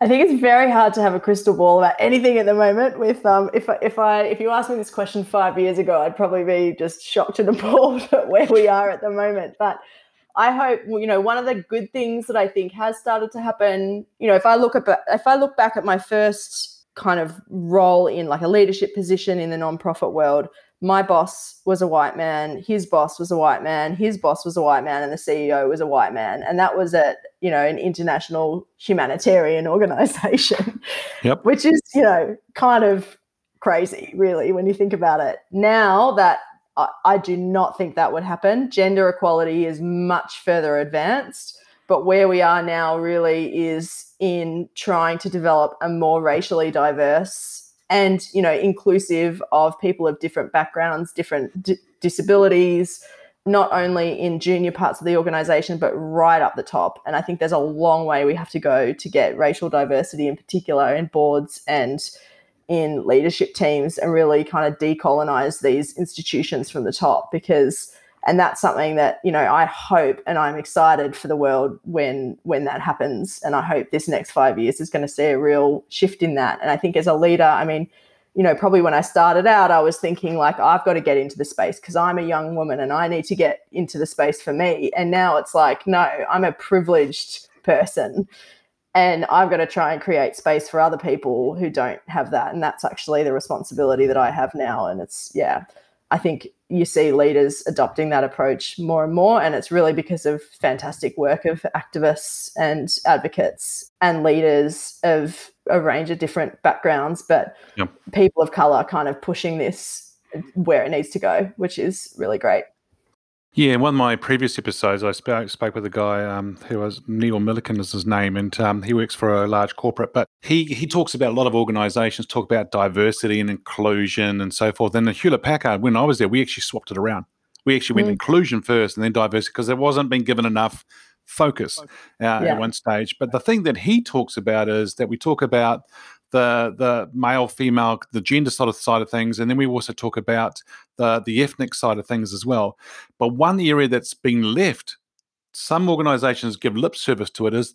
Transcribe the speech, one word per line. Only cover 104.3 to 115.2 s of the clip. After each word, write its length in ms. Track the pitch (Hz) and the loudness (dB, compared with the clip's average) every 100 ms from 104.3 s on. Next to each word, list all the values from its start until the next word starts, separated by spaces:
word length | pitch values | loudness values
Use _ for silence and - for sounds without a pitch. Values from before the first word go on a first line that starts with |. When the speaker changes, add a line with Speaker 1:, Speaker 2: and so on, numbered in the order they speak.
| 156 160 147 147 160 - - | 4 4 4 2 -2 -14 -4
Speaker 1:
of 480 | 170 156 151 - - _ - | 0 0 0 -8 -18 _ -2
a 100 | 180 | 0
range 300 | 156 151 160 | 2 -2 -2
of 80 | 170 | -4
different 420 | 156 180 151 - | -4 -4 -6 -2
backgrounds, 600 | 170 - 165 147 147 170 | 0 0 0 0 -2 -4
but 340 | - 156 - - - - | 0 0 0 -10 -12 -6
Speaker 2:
Yep. 140 | 92 _ - | -6 _ -6
Speaker 1:
people 300 | 196 190 - | 4 4 4
of 100 | - | -2
color 320 | - 147 135 | 2 4 4
kind 240 | - 170 139 | 0 -4 -4
of 120 | 143 | -6
pushing 360 | - 170 175 160 | -6 -6 -4 -4
this 560 | 196 185 - - - _ _ 156 - | -4 -6 -10 -14 -18 _ _ -14 -10
where 280 | 185 170 143 | -4 0 2
it 80 | 135 | 0
needs 180 | 156 147 | -4 -4
to 80 | 180 | -4
go, 320 | - - 196 - | 0 0 -2 -4
which 220 | 180 - | -6 -4
is 360 | 170 190 - - | -4 -6 -10 -8
really 200 | 98 104 | -6 -2
great. 260 | 113 98 - _ _ _ _ _ _ _ _ | 0 0 -2 _ _ _ _ _ _ _ _
Speaker 2:
Yeah, 180 | - 143 | 0 2
in 60 | 123 | 4
one 140 | 143 | 2
of 40 | 135 | 2
my 160 | 123 | 0
previous 440 | 120 - 131 127 - | 0 0 0 -2 -4
episodes, 440 | - - 104 98 | -8 -2 -2 0
I 80 | 104 | -2
spoke, 380 | 95 | -4